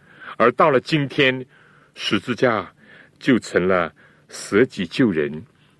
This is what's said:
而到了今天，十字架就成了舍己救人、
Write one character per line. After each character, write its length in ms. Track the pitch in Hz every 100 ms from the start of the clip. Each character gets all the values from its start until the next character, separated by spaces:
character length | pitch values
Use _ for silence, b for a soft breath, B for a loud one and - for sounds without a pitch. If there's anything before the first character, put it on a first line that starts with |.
| B B B -
而 160 | 117
到 180 | 123 165
了 80 | 127
今 300 | - 156 135
天， 380 | - 131 131 - b b b b
十 260 | - - 101
字 140 | 127
架 360 | 110 127 107 87 _ b b b _
就 200 | - 110
成 280 | - 95 92
了 240 | 90 80 b b b _
舍 380 | - - 101 131
己 200 | - 87
救 240 | - 117
人、 320 | 78 73 78 - b b